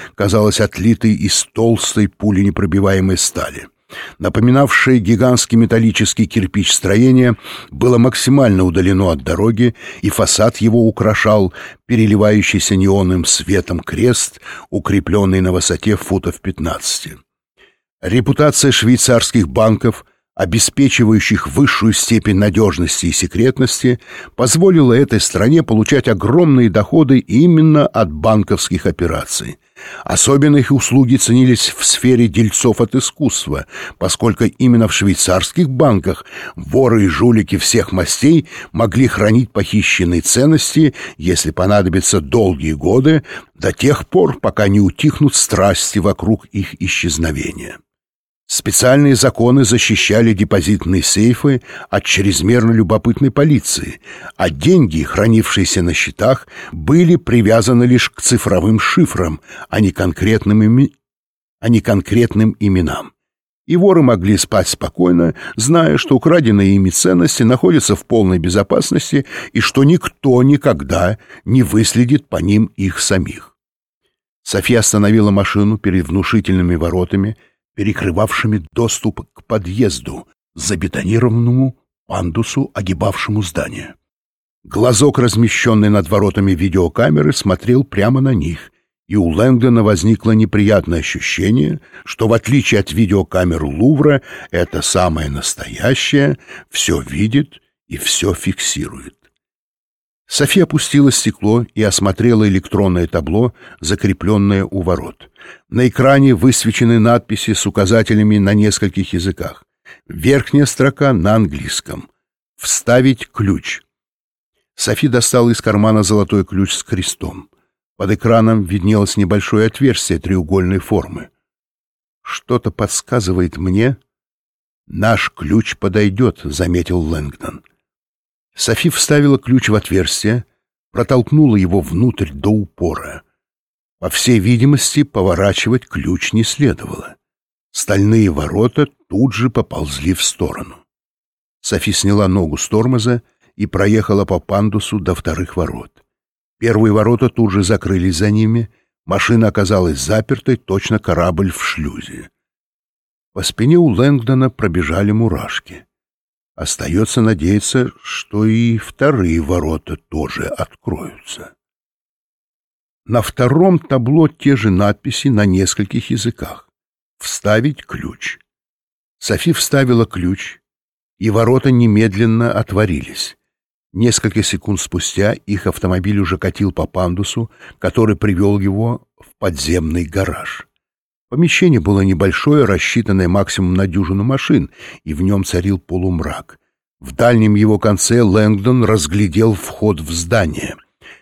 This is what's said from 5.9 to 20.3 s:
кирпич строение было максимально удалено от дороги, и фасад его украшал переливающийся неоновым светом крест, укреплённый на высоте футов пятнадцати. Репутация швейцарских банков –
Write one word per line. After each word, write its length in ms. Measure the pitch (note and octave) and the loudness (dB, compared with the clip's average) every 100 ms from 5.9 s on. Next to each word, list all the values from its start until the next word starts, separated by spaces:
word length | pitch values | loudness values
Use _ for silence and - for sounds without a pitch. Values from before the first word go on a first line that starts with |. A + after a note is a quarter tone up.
| G2+ G#2+ - G2+ | 0 -2 0 -2
кирпич 460 | A2+ F#2+ G#2 F2+ | -2 -2 -2 -2
строение 640 | - F#2 G#2 C3 B2+ B2 A2 - - - | -2 0 2 4 4 4 0 -6 -18 -16
было 260 | C#2 B2 A#2 | -2 2 4
максимально 680 | A#2 - - C#3 B2 F#2+ | 2 2 2 4 4 4
удалено 480 | F#2 E2+ F#2 F#2+ F#2+ | 2 2 2 2 0
от 100 | D2 | -2
дороги, 520 | C#2 E2+ A2 G#2+ B2 - - - | -4 0 0 2 0 -2 -12 -8
и 80 | - | -6
фасад 480 | - F#2+ - G#2+ - | -2 0 2 0 2
его 280 | A2 A#2 A2+ | 2 4 2
украшал 680 | - A2+ G#2+ A2 G#2+ F#2 - - - - | 2 0 0 2 2 0 -4 -18 -18 -2
переливающийся 880 | A#2+ A2 G#2 G#2+ G#2+ - G2 - F#2+ | 2 4 4 4 2 2 -2 0 0
неоновым 480 | F#2+ G2 F#2 F#2 | 2 2 2 0
светом 560 | E2 - - G2 - E2+ | 0 -4 -2 -2 -2 -8
крест, 600 | - - B2 A2+ - - - - - | -8 0 0 0 -4 -10 -20 -20 -10
укреплённый 720 | G2+ - G2 - G#2 G2 F#2+ | -8 -2 -2 0 0 2 2
на 120 | F#2 | 0
высоте 440 | F2+ - E2+ A2 G#2 | 0 -2 -2 -2 -2
футов 440 | - F#2+ F2+ - | -2 -2 -2 -8
пятнадцати. 760 | G2 - D#2+ - - - - B1+ _ _ _ _ _ _ _ _ | -10 -8 -8 -6 -8 -8 -10 -18 _ _ _ _ _ _ _ _
Репутация 720 | F2 A#2+ A#2 C#3+ D3+ - C#3 | -2 0 0 2 0 2 2
швейцарских 760 | A2+ G#2+ B2 - A#2+ - A#2+ F2 | 2 2 2 2 0 0 0 0
банков – 560 | A2 A2+ G#2+ A#2 - - _ _ | 2 2 2 -2 -4 -12 _ _